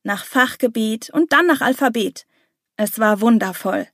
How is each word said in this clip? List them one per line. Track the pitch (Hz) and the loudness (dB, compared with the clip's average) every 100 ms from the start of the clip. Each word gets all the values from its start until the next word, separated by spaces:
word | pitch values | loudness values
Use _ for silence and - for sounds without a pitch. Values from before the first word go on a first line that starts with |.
Nach | 285 202 - | -4 -6 -2
Fachgebiet | 262 254 - 247 226 220 226 - | 0 0 0 -2 0 -4 -4 -4
und | 294 320 | -2 2
dann | 285 349 | 4 4
nach | 302 | 2
Alphabet. | - 262 269 226 196 - _ _ _ _ _ - | 0 0 0 0 -4 -6 _ _ _ _ _ -6
Es | 208 - | -6 0
war | 220 208 | 0 2
wundervoll. | 220 226 190 180 190 196 - | 4 4 2 -4 -4 -4 -6